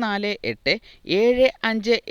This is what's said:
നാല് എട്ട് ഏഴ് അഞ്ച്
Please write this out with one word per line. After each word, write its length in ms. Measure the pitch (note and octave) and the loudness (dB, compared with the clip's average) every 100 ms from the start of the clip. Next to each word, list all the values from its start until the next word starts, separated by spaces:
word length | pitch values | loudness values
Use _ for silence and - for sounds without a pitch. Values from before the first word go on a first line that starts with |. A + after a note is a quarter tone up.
നാല് 280 | A3 G3+ G#3 G3+ - | -2 -2 -4 -4 -6
എട്ട് 220 | A2+ - G#3+ - - - F#3 | -4 -2 -4 -6 -14 -2 2
ഏഴ് 260 | A#3 B3 C4 - A3+ | 2 4 2 0 -4
അഞ്ച് 260 | A3 G#3+ A3+ - | -2 0 -2 0